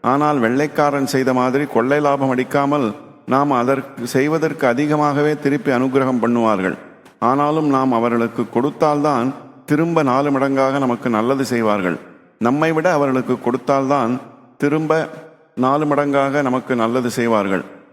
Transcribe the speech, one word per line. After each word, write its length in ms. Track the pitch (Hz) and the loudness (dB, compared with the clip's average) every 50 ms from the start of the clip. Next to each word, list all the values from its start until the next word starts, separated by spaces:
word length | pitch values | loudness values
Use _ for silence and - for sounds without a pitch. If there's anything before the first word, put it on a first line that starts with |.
ஆனால் 360 | - 117 131 143 151 151 151 135 | 0 0 0 2 2 0 2 2
வெள்ளைக்காரன் 720 | 117 113 123 135 151 147 - - 147 147 139 143 135 123 - | 0 0 0 0 -2 -2 0 0 0 0 0 -2 -2 0 0
செய்த 160 | 131 131 131 | 0 0 2
மாதிரி 320 | 127 127 127 131 123 139 147 | 2 2 0 0 0 -2 -4
கொள்ளை 340 | 135 - 113 117 127 143 147 | 0 0 0 0 2 0 2
லாபம் 320 | 147 143 139 135 135 131 127 | 2 0 0 0 0 0 0
அடிக்காமல் 520 | 123 131 131 - 143 139 139 143 147 127 107 104 - - - - - _ | -2 -2 0 0 0 0 2 0 0 0 -2 -4 -8 -16 -20 -20 -20 _
நாம் 240 | - 127 135 143 147 | 0 0 2 2 2
அதற்கு, 560 | 139 123 120 127 135 135 131 - - - 120 | 2 0 2 2 0 -2 -2 -10 -12 -10 -10
செய்வதற்கு 580 | 120 - 131 139 151 160 160 156 160 147 - 143 | -2 0 0 0 2 0 0 -2 -2 -2 0 0
அதிகமாகவே 680 | 123 117 131 151 147 151 151 147 147 139 143 147 151 151 143 - | 0 2 2 0 0 0 0 0 0 0 0 0 0 -2 0 0
திருப்பி 260 | 139 143 143 113 143 | -2 -2 0 0 0
அனுக்கிரகம் 520 | 131 120 131 135 127 135 135 131 127 120 | 0 0 0 0 0 0 0 2 0 0
பண்ணுவார்கள். 540 | 110 117 120 120 117 113 107 95 92 92 - - - - - - - - _ _ | 0 2 2 2 2 2 2 2 0 -2 -4 -4 -12 -20 -20 -20 -20 -20 _ _
ஆனாலும் 500 | 117 117 131 143 147 147 156 160 156 147 135 | 0 0 2 2 0 0 0 0 0 0 0
நாம் 160 | 131 135 131 | 2 2 2
அவர்களுக்கு 500 | 123 113 117 120 117 117 117 113 117 - 117 - | 0 2 0 0 0 0 -2 -2 -2 -6 -6 -2
கொடுத்தால்தான் 800 | - 117 123 147 147 - 165 151 147 147 143 151 143 120 117 131 131 - - - - - - | -2 -2 -2 -2 0 0 0 0 2 2 0 0 0 0 -2 -2 -4 -8 -16 -20 -20 -20 -4
திரும்ப 380 | - 147 147 165 170 165 160 | -2 0 0 0 0 2 2
நாலு 260 | 151 131 123 135 143 147 | 2 2 2 2 2 0
மடங்காக 480 | 139 135 135 139 135 135 135 135 135 143 | 0 0 0 0 2 2 2 2 2 0
நமக்கு 300 | 135 123 120 117 - 127 | 0 0 -2 -2 -2 -2
நல்லது 340 | 117 107 110 123 139 135 135 | 0 0 2 0 0 0 -2
செய்வார்கள். 520 | 113 123 120 113 107 104 101 92 90 85 - - - - - - _ _ _ | -2 0 0 2 0 0 0 0 -2 -4 -4 -10 -18 -20 -20 -20 _ _ _
நம்மை 320 | 110 117 135 151 160 160 | 0 0 2 2 0 0
விட 140 | 160 160 160 180 | 0 2 2 2
அவர்களுக்கு 420 | 170 147 143 135 127 131 120 127 127 - | 2 2 2 0 0 -2 0 -2 -4 -2
கொடுத்தால்தான் 720 | - 123 120 127 - - 139 139 135 131 143 139 120 113 127 131 - - - - - - - | 0 -2 -2 -2 -2 0 0 0 2 0 0 0 0 -2 -2 -6 -8 -16 -20 -20 -20 -20 -6
திரும்ப 360 | _ 143 143 147 160 160 151 156 160 147 - - - - - - _ _ _ _ | _ -2 0 0 -2 0 0 0 0 0 -4 -10 -18 -20 -20 -20 _ _ _ _
நாலு 300 | 120 127 131 139 147 151 | -2 0 2 2 2 2
மடங்காக 560 | 147 143 143 147 143 139 139 139 139 135 147 | 2 0 0 0 2 2 2 0 2 0 0
நமக்கு 300 | 143 131 127 127 123 - 131 | 0 0 -2 -2 -2 -2 0
நல்லது 340 | 120 113 117 120 131 120 120 | 0 0 0 0 -2 -2 -2
செய்வார்கள். 540 | 107 127 117 117 113 104 98 98 95 87 - - - - - _ | -2 -2 0 2 2 0 0 0 -2 -4 -4 -8 -18 -20 -20 _